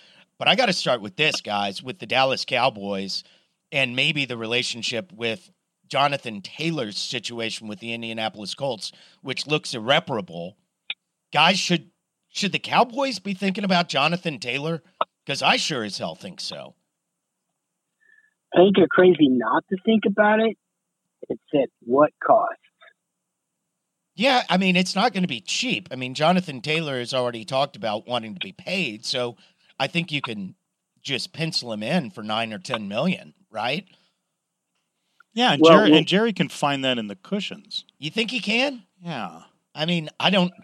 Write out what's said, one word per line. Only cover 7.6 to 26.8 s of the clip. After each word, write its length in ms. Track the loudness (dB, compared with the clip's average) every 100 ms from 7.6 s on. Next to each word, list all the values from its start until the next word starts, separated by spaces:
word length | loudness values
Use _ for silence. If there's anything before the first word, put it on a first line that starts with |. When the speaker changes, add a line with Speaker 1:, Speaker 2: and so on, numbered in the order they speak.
| -10
Speaker 1:
with 120 | -10
the 120 | -8
Indianapolis 640 | -8 -8 -6 -6 -6 -12
Colts, 380 | -6 -6 -6 -10 -16 -20 _
which 240 | -10 -8 -4
looks 260 | -4 -4
irreparable. 840 | -6 0 2 2 -4 -6 -10 -12 -14 _ _ -14 -14 _ _ _
Guys, 240 | 4 4 4
should, 320 | 0 -2 -2 _ _ _ _
should 240 | -6 -4
the 80 | -4
Cowboys 580 | 0 2 2 0 -4 -4
be 160 | -8
thinking 300 | -4 -2 -2
about 260 | 2 2 2
Jonathan 480 | 0 0 0 -4 -6
Taylor? 460 | -6 -4 -4 -6 -10 -8 -8 _ -8
'Cause 160 | 0
I 160 | 2 2
sure 260 | 0 -4
as 140 | -4 -6
hell 160 | -8
think 260 | -10 -14 -12
so. 360 | -12 -12 -16 _ _ _ _ _ _ _ _ _ _ _ _ _ _ _ _ _ _
Speaker 2:
I 40 | 6
think 180 | 8 8
you're 100 | 4
crazy 400 | 6 6 6 4
not 340 | 4 2 -2 -2
to 80 | -2 2
think 180 | 2 2
about 340 | 2 4 4
it. 180 | 2 -2 _ _ _ _ _ _ -10
It's 120 | -10 _ 0
at 140 | 0 _
what 300 | 0 4 4 2
cost? 360 | 2 4 2 -6 _ _ -20 _ _ _ _ _ _ _ _ _ _ _ _ -2
Speaker 1:
Yeah, 280 | 2 2 2
I 80 | 2
mean, 180 | 4 2
it's 200 | 2 0
not 180 | 0
gonna 140 | 0 -2
be 140 | -4
cheap. 480 | -6 -4 -2 -4 -6
I 40 | -8
mean, 180 | -8 2
Jonathan 460 | 4 4 0 -6
Taylor 360 | -4 -2